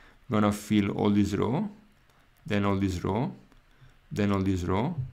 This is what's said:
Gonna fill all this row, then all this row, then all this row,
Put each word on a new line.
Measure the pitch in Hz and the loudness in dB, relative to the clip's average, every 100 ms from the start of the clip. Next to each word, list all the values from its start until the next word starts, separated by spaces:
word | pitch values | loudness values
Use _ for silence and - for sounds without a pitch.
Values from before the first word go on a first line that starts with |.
| - - - | -20 -18 -4
Gonna | 107 104 | 0 2
fill | 101 - 107 98 | 0 0 2 2
all | - 104 | 0 2
this | 104 98 | 2 2
row, | 98 95 147 214 - - _ _ _ _ _ - | 0 0 -2 -4 -10 -20 _ _ _ _ _ -4
then | 104 101 | -2 0
all | 98 | 0
this | 98 90 | 0 0
row, | 98 104 143 - - - _ _ - - - | 0 0 -2 -6 -20 -20 _ _ -20 -20 -10
then | 104 101 | -2 0
all | 98 | 2
this | 95 92 | 2 0
row, | 90 95 143 165 - | 0 0 0 -4 -8